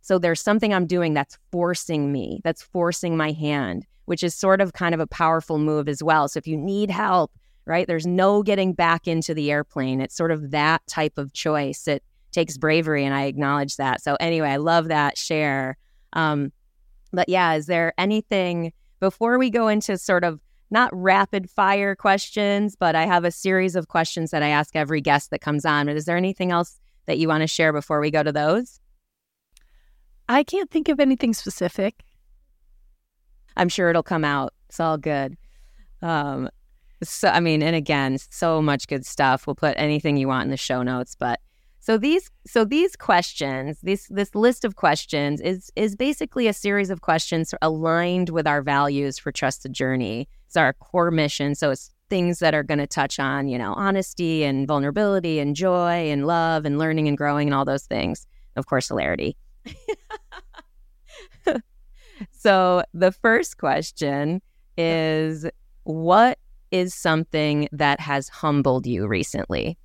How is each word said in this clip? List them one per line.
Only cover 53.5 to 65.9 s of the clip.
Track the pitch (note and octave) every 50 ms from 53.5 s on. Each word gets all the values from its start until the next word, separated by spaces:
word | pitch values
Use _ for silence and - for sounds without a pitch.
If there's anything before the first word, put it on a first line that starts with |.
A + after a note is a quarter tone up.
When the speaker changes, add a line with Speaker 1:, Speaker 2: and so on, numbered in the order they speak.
| B2+ B2
Speaker 1:
know, | A#2 G2 G2+
honesty | - G3 G3 G3 G3 F#3+ - - - F3 E3 D#3+ D#3+ D3+
and | C#3+ C3+ C3+ C#3 C3+
vulnerability | D3+ D3 C#3 C#3+ C#3+ G#3+ G#3+ G3+ G3 F#3+ E3+ E3+ D#3+ D#3
and | C#3+ C#3+ C#3+
joy | C#3+ F3+ F#3+ F3+ F3+ F3 F3 E3+ F3 E3 D#3
and | D3 C#3+ C#3
love | D3+ E3+ E3+ E3 E3 E3 D#3+ D3+
and | D3+ C#3+ C#3+
learning | D#3+ D#3+ D#3 D#3+ D3+ D3+
and | C#3+ -
growing | D3 C#3+ C#3+ D3 D3 D3
and | C#3+
all | C3+ C#3
those | C#3+ C3+ C#3 -
things. | - - - - F2 - - - - _ - - - -
Of | - C3+
course, | - - C3 -
hilarity. | - - A2+ D2 C#2 F2+ - - D2 - -
<laughs> | - - - - _ - - C5+ C5 A#4+ G#4+ - _ _ G#4+ G#4+ _ _ - - - - - - - _ _ _ - _ _ _ _ - D5+ C#5+ G#4 F#4 _ - _ F#4+ - B3 - _ _ - - - - - - - - C#4+ G#3+ -
So | _ - - A3 G3 F#3+ F#3 F3+ F3+ F3+ E3+ - _
the | E3+ F3+ F#3
first | F#3+ - - A#3 A3 A#3+ F4 - - -
question | - D3+ C3+ D3+ D#3+ - - - D#3 C#3+ C#3 C#3+ D3 D3+ E3 F#3 _ _ _ _ _ _ _
is, | - E3 E3 E3 E3 D#3+ D#3+ D#3 D#3 D#3 D#3+ D#3+ D#3 D3+ E3 - _ _ _ - - -
what | -